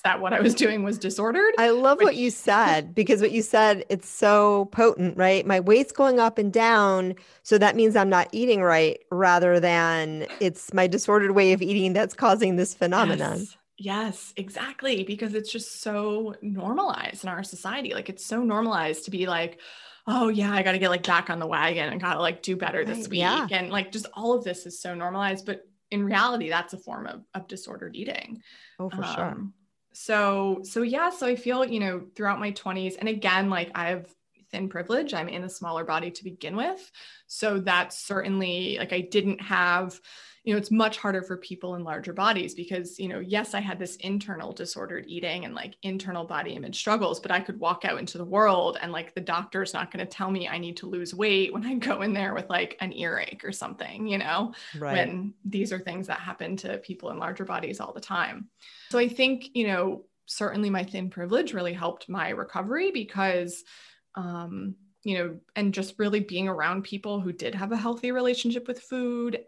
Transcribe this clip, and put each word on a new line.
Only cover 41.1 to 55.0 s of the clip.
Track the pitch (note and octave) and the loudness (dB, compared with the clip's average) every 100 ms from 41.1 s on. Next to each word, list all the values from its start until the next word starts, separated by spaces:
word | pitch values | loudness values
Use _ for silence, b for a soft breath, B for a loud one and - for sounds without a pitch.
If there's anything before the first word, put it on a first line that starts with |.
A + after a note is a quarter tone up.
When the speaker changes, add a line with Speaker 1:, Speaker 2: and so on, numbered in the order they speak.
| F#3+ | -4
Speaker 1:
for | F#3 F#3 | -6 -10
people | - F3+ F3+ F3+ | -12 -12 -10 -8
in | |
larger | E3 D3+ - | -8 -8 -8
bodies | F3 G3+ G3+ - - | -2 0 0 -2 -8
because, | F3 F#3 F3 - | -8 -6 -8 -10
you | F#3+ | -10
know, | F#3 | -8
yes, | F#3 G#3 G#3+ | -4 -4 -2
I | G3+ | -6
had | G3+ F#3 | -6 -8
this | F3+ - | -10 -10
internal | F#3 G3+ G3+ F3 E3 | -6 -4 -6 -10 -10
disordered | - F3 - - F3+ - | -10 -10 -10 -10 -10 -10
eating | E3+ E3+ F3 | -8 -6 -6
and, | - | -8
like, | - G3+ - | -12 -14 -12
internal | G3 F#3+ F#3+ F3 | -8 -8 -6 -8
body | E3+ D#3 C#3+ | -6 -8 -8
image | C3 - F#3 | -10 -10 -6
struggles, | - G#3+ F#3+ - | -2 0 0 -4
but | - | -2
I | F#3 | -2
could | F#3+ A3 | -2 -4
walk | E3+ C4 | -2 -2
out | F#3+ E3+ | -2 -4
into | F3 F3 | -6 -10
the | |
world | F3 G3 G#3+ F#3 E3+ - | -2 4 4 4 2 -2
and, | E3+ | -6
like, | E3 E3 - | -8 -8 -8
the | |
doctor's | F3+ E3+ G3 F#3+ F#3+ | -4 -4 -4 -6 -6
not | E3+ - | -6 -8
gonna | E3+ F#3 | -8 -10
tell | - F#3+ | -8 -4
me | F#3+ F3 | -4 -4
I | E3 | -8
need | E3+ E3+ | -10 -12
to | - | -10
lose | F3 F3 | -8 -8
weight | F3+ G#3 G3 F#3+ | -2 0 2 2
when | A3+ A3+ | -2 -4
I | C4 | -4
go | A#3+ G3+ | -2 -2
in | G3+ | -2
there | G3+ G3 | -2 -2
with, | - F#3 | -4 -2
like, | F3+ F3+ - | -2 -2 -6
an | F#3 | -10
earache | - E3+ D#3+ - G3+ | -6 -6 -4 -6 -10
or | - | -12
something, | G3 F3+ - - - G#3+ | -10 -10 -10 -12 -10 -6
you | G3 | -4
know, | D3 E3+ A3 B B | -2 -2 -4 B B
Speaker 2:
Right. | D3+ D3 F3+ | -10 -4 -2